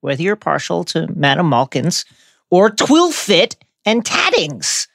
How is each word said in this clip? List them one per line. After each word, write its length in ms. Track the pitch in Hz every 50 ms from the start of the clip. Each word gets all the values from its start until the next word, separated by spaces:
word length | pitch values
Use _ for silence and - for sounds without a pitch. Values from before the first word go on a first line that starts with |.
Whether 220 | - 139 139 131
you're 140 | 165 190 208
partial 480 | 208 - - 147 139 - - - 170 175
to 240 | - - 160 165 - -
Madame 360 | - 143 139 139 - 180 160
Malkins 540 | 131 117 135 131 - 139 123 170 175 - - _ _ _ _ _ _ _ _ _
or 200 | 175 180 196 220
Twilfit 840 | 214 214 - - 277 320 349 349 294 - - - 196 165 208 - - _ _ _ _ _ _
and 200 | 208 220 233 226
Tattings 800 | - - - - 370 453 440 156 147 143 101 156 - - - - _